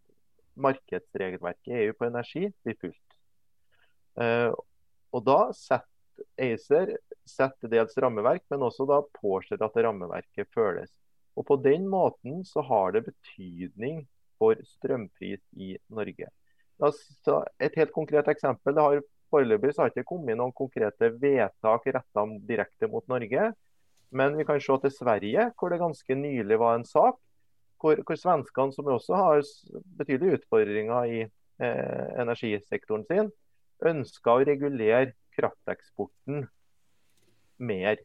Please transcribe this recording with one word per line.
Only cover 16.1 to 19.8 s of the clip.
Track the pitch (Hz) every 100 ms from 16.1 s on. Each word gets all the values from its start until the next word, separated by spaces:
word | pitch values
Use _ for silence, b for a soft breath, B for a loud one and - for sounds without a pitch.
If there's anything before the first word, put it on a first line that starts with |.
| - - _ _ _ _ _
Da | 147
s-, | 147 - -
så | - 143 - -
et | 151 160
helt | 151 -
konkret | 151 147 147
eksempel, | 151 139 127 - 151
det |
har | 151 143 143 _ _
foreløpig | 151 123 107 131
så | 147